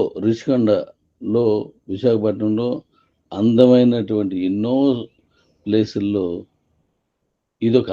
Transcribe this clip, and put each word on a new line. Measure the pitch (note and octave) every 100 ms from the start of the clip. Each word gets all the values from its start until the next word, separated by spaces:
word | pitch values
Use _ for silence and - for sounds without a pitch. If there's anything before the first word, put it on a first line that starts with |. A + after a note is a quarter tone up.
| - - G#2+
రిషికొండలో, | A2+ - B2+ G#2+ F#2+ - _ _ _ B2+ A2+ A#2 G#2+ - - -
విశాఖపట్నంలో | F#2+ B2+ A2+ G#2+ G2+ G#2+ G#2+ B2 - - _ _ _ _ F#2+
అందమైనటువంటి | A2+ A#2 B2+ B2 B2 A#2+ G#2 G#2+ G2 F#2 F#2
ఎన్నో | G2+ A2+ C3 C#3 A#2+ - _ _ _ _ _ G#2
ప్లేసుల్లో | A2 G#2 G#2 G2+ G2+ F2+ F2 - _ _ _ _ _ _ _ _ _ _ _
ఇదొక | A#2 A#2+ F#2+